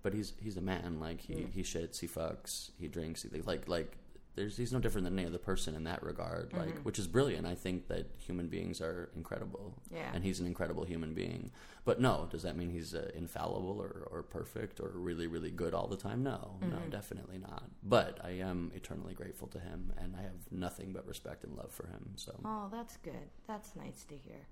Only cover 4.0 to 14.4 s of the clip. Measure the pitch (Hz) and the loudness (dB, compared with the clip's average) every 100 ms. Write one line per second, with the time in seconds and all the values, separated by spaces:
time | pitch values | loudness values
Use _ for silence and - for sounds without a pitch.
4 | - - - - 101 - 120 127 113 101 | -14 -16 -10 -2 -2 2 2 4 6 6
5 | 92 95 85 85 - 92 - 78 80 90 | 4 4 2 0 4 4 4 2 0 0
6 | - 85 82 85 82 175 - 165 135 - | 0 0 0 0 0 0 0 0 0 0
7 | 98 98 139 82 85 87 95 90 - 85 | 6 8 8 6 2 2 2 2 2 0
8 | 82 - - 90 85 85 87 85 82 87 | 0 -4 -2 0 2 0 0 0 0 0
9 | 85 82 80 - - - 104 - - 170 | -4 -6 -4 -2 -2 -4 -6 -10 -8 -6
10 | 64 87 95 92 87 90 85 82 82 82 | -2 2 2 4 2 2 2 2 0 0
11 | 80 82 90 85 - - - - - - | 0 0 0 0 -4 -8 -16 -2 4 8
12 | 127 85 85 80 87 80 87 85 78 85 | 8 6 2 -2 -2 0 0 0 -2 -2
13 | - 80 82 78 80 95 92 101 95 - | -4 -4 -4 -2 0 2 0 0 -2 -4
14 | - 87 - - | -6 -6 -4 -4